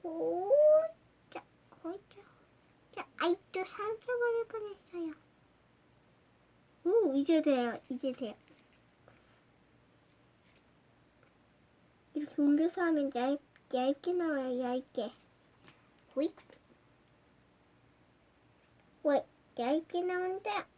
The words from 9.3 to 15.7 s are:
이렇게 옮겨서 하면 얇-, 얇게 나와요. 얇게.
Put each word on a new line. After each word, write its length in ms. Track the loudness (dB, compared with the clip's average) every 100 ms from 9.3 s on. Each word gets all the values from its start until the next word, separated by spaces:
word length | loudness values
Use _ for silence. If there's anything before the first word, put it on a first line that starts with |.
| _ _ _ _ _ _ _ _ _ _ _ _ _ _ _ _ _ _ _ _ _ _ _ _ _ _ _ _
이렇게 280 | -8 -6 0
옮겨서 400 | 2 4 2 0
하면 280 | 0 0 0
얇-, 240 | -2 -2 -2 _ _ _
얇게 380 | -2 0 -2 -2
나와요. 480 | -2 0 -2 -2 -4
얇게. 520 | -2 -4 -6 -8 -8 -12 _ _ _ _ -20